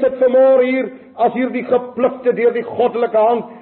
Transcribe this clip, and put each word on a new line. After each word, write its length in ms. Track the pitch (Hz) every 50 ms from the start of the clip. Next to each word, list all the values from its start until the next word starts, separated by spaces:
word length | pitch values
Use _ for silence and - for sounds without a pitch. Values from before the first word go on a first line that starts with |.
sit 120 | 269 254 -
vanmôre 520 | 247 262 254 247 262 262 262 262 262 247
hier 280 | 254 262 262 240 - - - - - -
as 160 | - 226 233 -
hierdie 320 | 240 262 240 226 247 -
geplukte 680 | - 247 247 - - - 233 254 254 - - 247 247 196
deur 200 | 190 233 240 214
die 100 | 240 -
goddelike 560 | - - - 247 240 - 233 240 - 214 220
hand, 260 | 214 226 240 226 - - - -